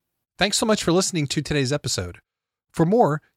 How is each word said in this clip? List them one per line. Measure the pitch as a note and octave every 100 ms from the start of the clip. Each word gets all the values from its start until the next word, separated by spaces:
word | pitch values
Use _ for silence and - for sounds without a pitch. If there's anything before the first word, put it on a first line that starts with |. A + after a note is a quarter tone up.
| _ _ _ -
Thanks | G3 -
so | A3+
much | G#3+
for | -
listening | E3+ F#3+ E3+ C#3+
to | -
today's | C#3+ D3+ B2+
episode. | C#3+ B2+ - F2+ - _ _ _ _ _
For | - E3
more, | A3+ F#3+ D3+ -